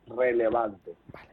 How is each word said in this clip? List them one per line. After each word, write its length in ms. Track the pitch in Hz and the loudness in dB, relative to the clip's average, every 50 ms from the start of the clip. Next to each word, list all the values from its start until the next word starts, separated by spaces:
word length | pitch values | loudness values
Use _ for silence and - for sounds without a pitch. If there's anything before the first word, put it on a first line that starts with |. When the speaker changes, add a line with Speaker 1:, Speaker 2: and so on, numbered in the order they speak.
| _ - | _ -10
Speaker 1:
relevante. 840 | - 117 127 127 120 120 117 110 120 120 117 107 98 - - 90 85 _ _ - - | -2 0 2 2 4 4 2 2 2 2 0 -2 -4 -8 -16 -18 -18 _ _ -20 -20
Speaker 2:
Vale. 160 | - - - | -20 -20 -20